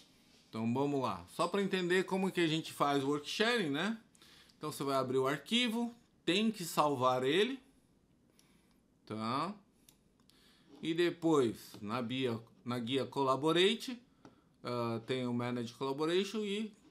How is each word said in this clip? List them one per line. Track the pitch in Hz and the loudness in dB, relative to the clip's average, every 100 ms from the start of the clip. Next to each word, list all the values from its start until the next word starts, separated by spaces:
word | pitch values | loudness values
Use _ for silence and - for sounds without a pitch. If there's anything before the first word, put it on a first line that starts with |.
| - _ _ - _ | -20 _ _ -20 _
Então | 113 113 | -4 0
vamos | 127 143 143 | 2 0 0
lá, | 120 92 85 | -2 -4 -6
só | - 170 | -2 0
pra | 196 | 0
entender | 196 190 175 185 180 | 0 0 2 2 2
como | 190 190 | 0 0
que | 180 | 2
a | 165 | 2
gente | 160 - | 2 -2
faz | - 143 143 | -2 2 2
o | 135 | 2
work | 147 - | -2 -2
sharing, | - 220 240 160 | 0 2 2 0
né? | 143 196 226 - - - - - _ | 0 -2 -4 -10 -20 -20 -20 -20 _
Então | 151 | -8
você | - | -4
vai | 139 135 | 0 0
abrir | 127 131 | 2 2
o | 131 | 2
arquivo, | 151 - 233 247 226 233 - _ _ - | 0 0 0 2 0 -4 -8 _ _ 0
tem | 185 220 | 2 2
que | 214 165 | -2 -2
salvar | - 151 135 127 127 | 2 2 4 4 4
ele, | 131 170 240 269 - _ _ _ _ _ _ _ _ _ _ _ _ _ - | 4 2 2 -2 -14 _ _ _ _ _ _ _ _ _ _ _ _ _ -12
tá? | 110 110 135 170 214 _ _ - - _ _ _ _ - _ - - | -8 -4 -4 -4 -8 _ _ -20 -20 _ _ _ _ -20 _ -20 -10
E | 156 165 | -4 0
depois | 175 170 160 151 120 - - - | 0 2 2 4 4 0 -12 -12
na | 101 123 | -6 -4
bia-, | 113 131 131 117 - _ 123 | -4 -2 -2 -2 -8 _ -8
na | 123 | -6
guia | 117 131 120 | -2 -2 -2
Collaborate, | 139 135 135 156 165 190 226 - 240 - _ - - _ _ | 0 0 2 2 4 4 2 -6 -12 -14 _ -20 -20 _ _
ah, | 123 120 117 113 117 | -6 -2 -2 -2 -4
tem | 127 123 | -4 -2
o | |
Manage | 120 120 123 113 | -2 -2 -4 -6
Collaboration | - 135 139 156 180 196 220 | -6 -4 -2 0 0 0 -2
e | 208 202 220 - - | -2 -4 -6 -10 -20